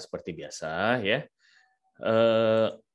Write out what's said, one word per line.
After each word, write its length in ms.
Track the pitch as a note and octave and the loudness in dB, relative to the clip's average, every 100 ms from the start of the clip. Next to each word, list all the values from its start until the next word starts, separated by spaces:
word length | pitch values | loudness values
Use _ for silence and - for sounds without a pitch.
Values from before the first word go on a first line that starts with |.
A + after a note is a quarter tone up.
seperti 320 | - F2 - | -6 -12 -10
biasa 680 | D#2+ D2+ - D#2 D#2+ G#2 B2 G2 | -12 -12 -10 -8 -2 0 0 0
ya, 160 | B2 - _ _ _ _ _ _ - | -2 -4 _ _ _ _ _ _ -6
eh, 680 | F#2+ A2+ A2+ A2+ A2+ A2 A2 - _ | 0 4 4 4 4 2 2 -2 _